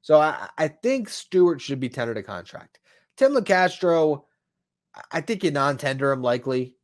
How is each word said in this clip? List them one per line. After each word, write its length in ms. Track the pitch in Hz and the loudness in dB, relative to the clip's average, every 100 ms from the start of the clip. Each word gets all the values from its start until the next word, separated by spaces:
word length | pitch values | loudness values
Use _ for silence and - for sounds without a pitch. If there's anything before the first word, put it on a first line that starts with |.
So 200 | - 151 | 6 4
I, 260 | 151 - 101 - | 4 -2 -12 -4
I 120 | 160 | -4
think 400 | - 233 269 208 | -2 -2 -2 -4
Stewart 500 | - - 185 175 151 | -12 -2 4 4 2
should 220 | - 135 | -6 -6
be 80 | 127 | -6
tendered 280 | 131 117 107 | -6 -6 -6
a 60 | |
contract. 560 | 101 92 - - - _ _ _ _ - | -10 -14 -14 -20 -20 _ _ _ _ 0
Tim 160 | 269 | 2
Locastro, 880 | 277 196 185 185 - 180 165 156 143 _ _ _ _ _ _ _ - - | 2 2 2 2 2 2 4 2 0 _ _ _ _ _ _ _ -20 -8
I 80 | 160 | -8
think 240 | 151 208 | -4 -2
you 80 | 180 | -2
non-tender 640 | 143 139 135 143 135 139 | 0 0 0 -4 -2 -2
him 80 | 131 | 0
likely 540 | 123 123 135 127 127 _ | 0 -2 -2 -4 -4 _